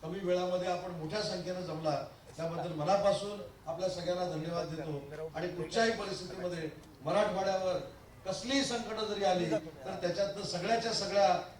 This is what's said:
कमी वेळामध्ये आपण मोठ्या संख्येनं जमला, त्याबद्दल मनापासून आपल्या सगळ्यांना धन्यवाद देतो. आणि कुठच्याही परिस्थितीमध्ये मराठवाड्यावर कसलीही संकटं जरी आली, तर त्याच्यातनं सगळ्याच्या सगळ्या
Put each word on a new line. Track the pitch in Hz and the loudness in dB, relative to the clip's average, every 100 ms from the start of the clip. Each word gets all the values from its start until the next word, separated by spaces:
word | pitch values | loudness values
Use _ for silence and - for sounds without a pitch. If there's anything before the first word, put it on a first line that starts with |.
कमी | 160 190 | -6 -4
वेळामध्ये | 180 180 180 180 180 | 2 2 2 0 0
आपण | 175 180 | -2 -2
मोठ्या | 170 156 214 | -6 -4 -2
संख्येनं | 202 180 170 180 | -2 -4 -4 -6
जमला, | 180 160 156 139 - - - - | -4 -2 0 0 -4 -14 -18 -6
त्याबद्दल | 165 165 175 | -4 -4 -4
मनापासून | 156 156 202 202 - 196 208 - - - | -2 4 6 6 2 0 -6 -10 -12 -8
आपल्या | 175 185 | -2 -2
सगळ्यांना | 180 175 180 180 | -2 -2 0 0
धन्यवाद | 156 165 170 151 | -2 -2 -2 -4
देतो. | 160 156 143 - 156 160 160 | -6 -6 -6 -8 -8 -8 -4
आणि | 175 | -4
कुठच्याही | 175 160 226 226 | -4 -2 4 4
परिस्थितीमध्ये | 226 196 185 180 185 180 175 156 - - - | 2 -4 -6 -8 -4 -4 -2 -6 -8 -18 -8
मराठवाड्यावर | 147 190 202 196 190 190 185 175 - - - - 190 | 0 2 4 2 2 2 2 0 -4 -14 -20 -12 -6
कसलीही | 185 233 277 254 | -6 0 2 2
संकटं | 240 214 214 208 | -2 -2 -4 -2
जरी | 196 | 2
आली, | 196 180 165 160 160 - 185 | 4 4 4 0 -2 -10 -8
तर | 190 | -2
त्याच्यातनं | 175 160 196 - | -2 0 0 0
सगळ्याच्या | 196 175 190 226 226 | -4 -2 2 2 2
सगळ्या | 208 196 196 196 - - | 0 2 6 8 6 2